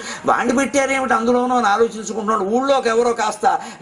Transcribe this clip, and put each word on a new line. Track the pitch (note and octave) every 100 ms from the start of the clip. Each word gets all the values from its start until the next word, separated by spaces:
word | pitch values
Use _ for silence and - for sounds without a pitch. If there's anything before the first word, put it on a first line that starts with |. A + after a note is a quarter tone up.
| - - C4
వాడిని | A#2+ A#3 B3
పెట్టారేమిటి | C4+ C#4 C4 C4+ B3+
అందులోనూ?" | A3 A#3 B3 B3 B3
అని | G#3
ఆలోచించుకుంటున్నాడు. | G#3 A#3 G#3 G3+ A3 G#3 A3
ఊళ్ళోకి | F#3+ A#3+ C#4 C4+ A#3
ఎవరో | A3+ A#3+
కాస్త | A3+ G#3+ - G3 - - -